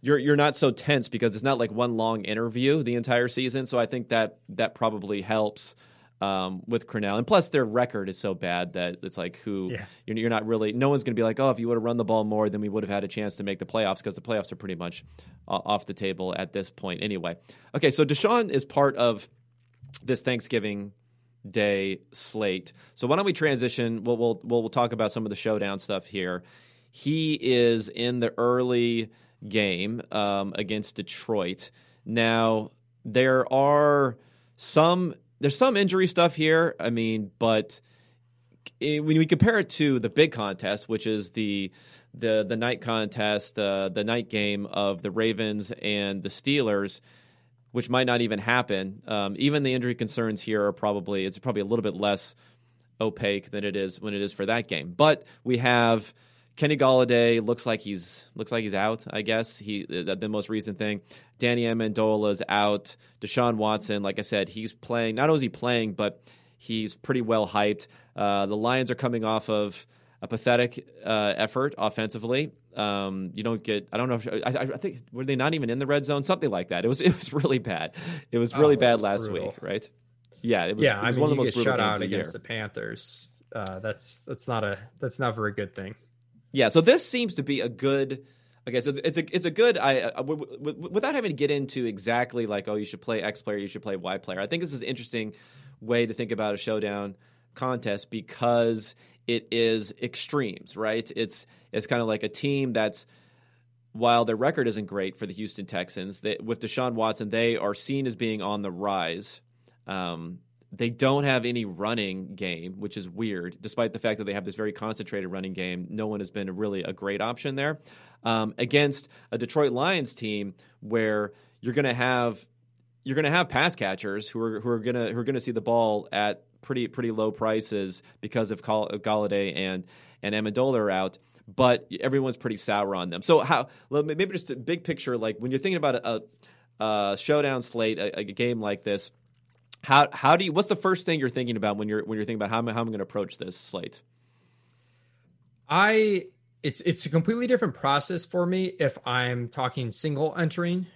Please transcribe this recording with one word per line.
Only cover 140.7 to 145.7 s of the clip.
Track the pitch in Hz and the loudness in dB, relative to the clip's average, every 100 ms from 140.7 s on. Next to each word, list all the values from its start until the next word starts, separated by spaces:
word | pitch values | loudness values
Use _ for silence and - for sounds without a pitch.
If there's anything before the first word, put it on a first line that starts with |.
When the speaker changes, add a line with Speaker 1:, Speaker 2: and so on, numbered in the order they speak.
| 202 | 2
Speaker 1:
first | 185 180 - | 2 2 0
thing | 160 | 0
you're | 131 | 0
thinking | 120 123 110 | 0 -2 0
about | 104 104 | 0 0
when | 107 | 0
you're, | 107 | -2
when | 104 | -2
you're | 110 | -4
thinking | 104 113 | -2 -2
about | 101 | 0
how | 113 | 0
am | 117 | 0
I, | |
how | 113 | -2
am | 113 | -2
I | |
gonna | 107 | -4
approach | 95 104 92 - | -4 -4 -6 -8
this | 92 90 | -12 -12
slate? | - 95 92 - _ _ _ _ _ _ _ _ _ _ _ _ _ _ _ _ | -10 -10 -10 -14 _ _ _ _ _ _ _ _ _ _ _ _ _ _ _ _
Speaker 2:
I, | - | 0